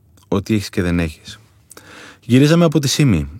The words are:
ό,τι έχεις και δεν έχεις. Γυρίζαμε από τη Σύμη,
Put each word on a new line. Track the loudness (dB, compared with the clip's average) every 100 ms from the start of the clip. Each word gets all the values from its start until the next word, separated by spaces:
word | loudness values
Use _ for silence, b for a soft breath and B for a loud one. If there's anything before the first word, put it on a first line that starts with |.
| _ _ _
ό,τι | -6 -2
έχεις | -4 -4
και | -4
δεν | -2 -2
έχεις. | -4 -8 -18 -20 _ _ _ B B B B B
Γυρίζαμε | 0 2 4 4 2
από | 2
τη | -2
Σύμη, | 0 2 0 -2